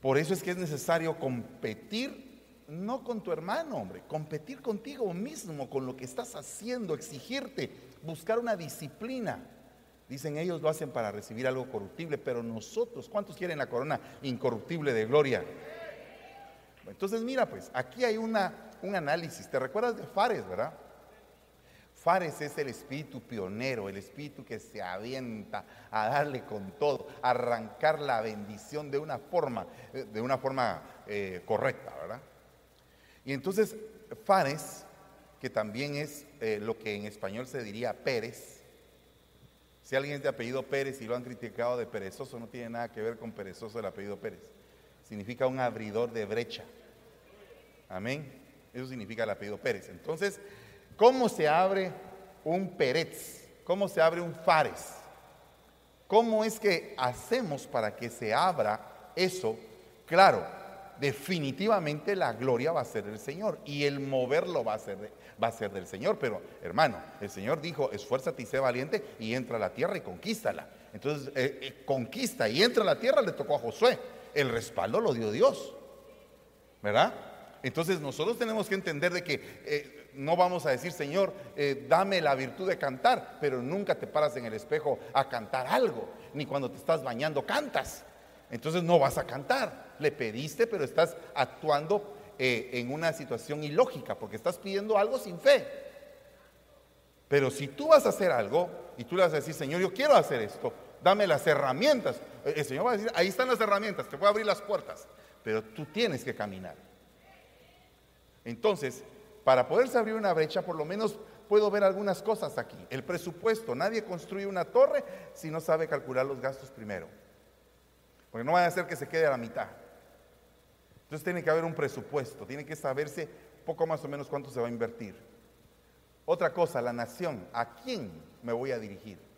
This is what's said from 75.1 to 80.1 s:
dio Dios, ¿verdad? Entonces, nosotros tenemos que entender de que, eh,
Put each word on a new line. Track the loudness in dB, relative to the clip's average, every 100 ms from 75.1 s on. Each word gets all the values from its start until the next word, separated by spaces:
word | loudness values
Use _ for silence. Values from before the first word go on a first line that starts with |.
dio | 2 0
Dios, | 4 4 4 -8 -14 -18 -20 -20 -20 -20 -20 -20 _ _ _
¿verdad? | 2 4 4 2 -14 -16 -20 -8
Entonces, | -6 -2 0 0
nosotros | -2 -2 -2 0
tenemos | -2 -2 0
que |
entender | -2 -2 0 0
de | 0
que, | -2 -4 -4 -14
eh, | -2 -2 -4 -16 -18